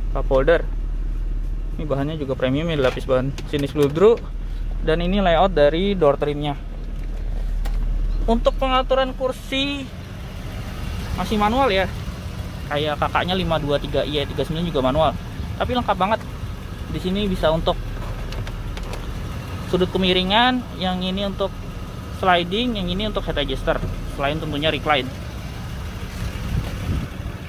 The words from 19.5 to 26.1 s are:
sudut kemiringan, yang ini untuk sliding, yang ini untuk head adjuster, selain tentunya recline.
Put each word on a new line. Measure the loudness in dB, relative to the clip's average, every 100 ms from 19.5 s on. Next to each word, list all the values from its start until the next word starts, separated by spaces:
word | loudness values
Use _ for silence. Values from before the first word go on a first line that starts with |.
| -8 -2
sudut | 0 2
kemiringan, | 2 2 2 4 4 4 2 -2 -4
yang | -2 -2
ini | -2 -2 -2
untuk | -2 -4 -4 -8 -8 -10 -10 -8 0
sliding, | 4 4 4 0 0 0
yang | -2
ini | -2 -2
untuk | -2 -2
head | -2
adjuster, | -2 -2 0 0 -2 -4 -6 -2
selain | -2 -2
tentunya | -2 0 0
recline. | 0 2 2 2 -6 -10 -8 -8 -8 -8 -6 -6 -8 -8